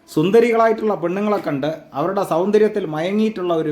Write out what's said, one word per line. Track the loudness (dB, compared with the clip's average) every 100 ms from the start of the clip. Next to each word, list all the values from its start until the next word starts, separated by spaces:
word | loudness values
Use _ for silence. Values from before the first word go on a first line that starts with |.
| _
സുന്ദരികളായിട്ടുള്ള | -2 2 4 4 4 2 2 -2 -2
പെണ്ണുങ്ങളെ | -2 -2 -2 -2 -2
കണ്ട് | -4 -4 -6 -10 -4
അവരുടെ | -2 -2 -2
സൗന്ദര്യത്തിൽ | 0 2 2 2 0 -6
മയങ്ങിയിട്ടുള്ള | -4 -2 0 0 -2 -2 -2
ഒരു | 0